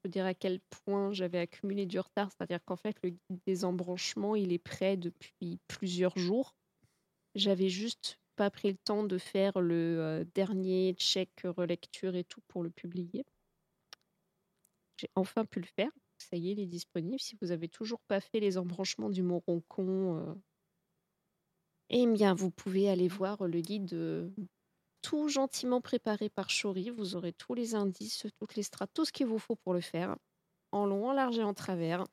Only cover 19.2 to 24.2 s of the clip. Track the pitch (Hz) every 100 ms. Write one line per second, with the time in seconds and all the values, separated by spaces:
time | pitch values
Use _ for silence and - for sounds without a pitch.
19.2 | 180 175 - 170 - - 185 190 190 160
20.2 | - 185 - _ _ _ _ _ _ _
21.2 | _ _ _ _ _ _ _ 240 240 220
22.2 | 208 180 190 - - 190 202 185 185 190
23.2 | 190 202 185 170 165 208 190 170 165 160